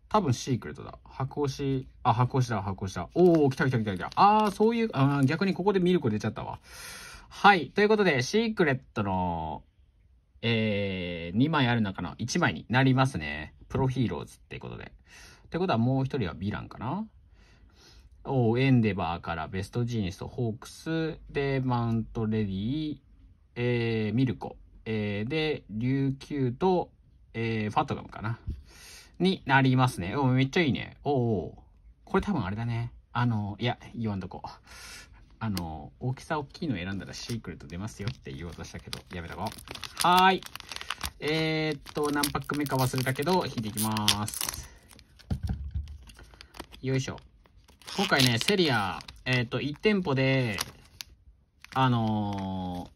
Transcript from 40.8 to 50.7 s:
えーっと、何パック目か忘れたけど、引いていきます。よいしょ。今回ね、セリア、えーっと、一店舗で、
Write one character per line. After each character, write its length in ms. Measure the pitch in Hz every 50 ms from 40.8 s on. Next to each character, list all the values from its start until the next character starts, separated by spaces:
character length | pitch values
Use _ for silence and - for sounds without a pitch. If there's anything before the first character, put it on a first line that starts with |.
| - - - - - - - -
え 540 | - 147 156 160 160 160 156 156 156 156 147
ー 20 | 139
っ 160 | - - -
と、 160 | 156 147 147
何 180 | 143 147 143 143
パ 80 | 143 139
ッ 60 | -
ク 100 | - 147 147
目 80 | 147
か 100 | 143 139
忘 220 | 131 131 127 - 131
れ 60 | 127
た 100 | 131 131
け 100 | - 143
ど、 220 | 170 185 180 -
引 80 | - - 127
い 40 |
て 60 | 110 107
い 20 |
き 80 | 107 107
ま 480 | 110 110 110 107 107 104 101 104 107 -
す。 400 | - - - - - - - - - - - - - - - _ - - - - - - - - - 69 73 - - - - - - - - - - - - - - - - - - - - - - -
よ 140 | - 131 135
い 60 | 131
し 60 | 131 -
ょ。 100 | 78 - - - _ _ _ _ _ - - _ - _ - - -
今 120 | - 196 185
回 180 | 170 147 131
ね、 140 | 123 117 110
セ 180 | - - 208 190
リ 120 | 175 147
ア、 280 | 123 110 101 92 80 73 - - - - -
え 180 | 127 127 127
ー 40 | 120
っ 20 | 113
と、 140 | - 120
一 140 | 113 143 147
店 260 | - - 214 208 196
舗 140 | 180 147 135
で、 420 | 131 135 135 135 131 127 113 98 - - -